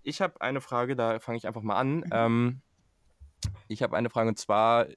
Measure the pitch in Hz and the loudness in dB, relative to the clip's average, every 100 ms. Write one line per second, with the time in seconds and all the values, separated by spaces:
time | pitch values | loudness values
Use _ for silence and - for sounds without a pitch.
0 | 139 156 185 - 123 135 - 123 123 127 | -12 -4 -4 -4 -4 -4 -4 -2 -2 0
1 | 113 113 - 117 - 110 107 101 131 160 | 0 -2 -4 -6 -6 -6 -2 0 0 -2
2 | 175 117 117 117 123 131 - _ _ _ | -2 0 2 4 2 -2 -12 _ _ _
3 | _ _ - _ - - - 107 117 90 | _ _ -20 _ -10 -10 -12 -4 -2 0
4 | 117 120 113 107 - 107 113 117 113 | 0 0 0 0 0 4 6 4 2